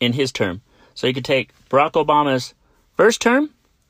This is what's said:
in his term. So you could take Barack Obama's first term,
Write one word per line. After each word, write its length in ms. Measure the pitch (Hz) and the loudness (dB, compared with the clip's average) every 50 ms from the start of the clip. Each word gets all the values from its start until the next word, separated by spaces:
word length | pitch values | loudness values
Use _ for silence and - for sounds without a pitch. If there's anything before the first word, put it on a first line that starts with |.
in 140 | 123 120 120 | -4 -2 -2
his 180 | 139 135 127 | -2 -2 -2
term. 300 | - - 110 92 87 101 - _ _ _ _ _ _ | -2 -4 -4 -4 -6 -8 -12 _ _ _ _ _ _
So 120 | - - | -6 -4
you 80 | 127 127 | -4 -4
could 100 | 135 127 | -4 -4
take 280 | - 139 131 107 - _ _ _ _ | -2 -2 -2 -2 -6 _ _ _ _
Barack 240 | 151 139 147 160 | 0 0 2 2
Obama's 640 | - 165 151 156 151 147 147 143 131 127 - - - _ _ _ _ _ _ _ _ | 0 0 0 2 2 2 2 2 0 -2 -4 -8 -16 _ _ _ _ _ _ _ _
first 240 | - 190 226 226 - | 2 2 2 2 2
term, 300 | - 233 240 277 302 302 _ _ _ _ _ _ _ | 0 2 2 2 0 -2 _ _ _ _ _ _ _